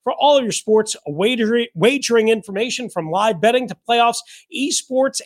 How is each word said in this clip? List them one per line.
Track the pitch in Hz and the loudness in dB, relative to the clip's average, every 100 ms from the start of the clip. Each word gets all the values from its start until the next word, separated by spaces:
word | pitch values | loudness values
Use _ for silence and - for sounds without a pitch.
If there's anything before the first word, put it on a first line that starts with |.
for | 247 | -6
all | - 294 285 | 0 2 2
of | |
your | 233 | 2
sports | - - 214 214 - - | -4 0 2 2 -6 -10
wager-, | 147 208 247 220 233 233 | -2 -2 0 0 0 -2
wagering | 165 214 277 - 233 220 | 0 2 2 2 2 2
information, | 220 190 196 240 - 240 | 0 -2 -6 -6 -6 -8
from | 180 160 | -8 -4
live | 180 220 175 | 0 0 2
betting | 214 247 233 | 2 2 -2
to | - - | -10 -2
playoffs, | 240 233 233 - - _ | 2 2 0 -10 -20 _
esports, | - 285 - - 254 269 - | -6 -4 -4 -2 0 0 -2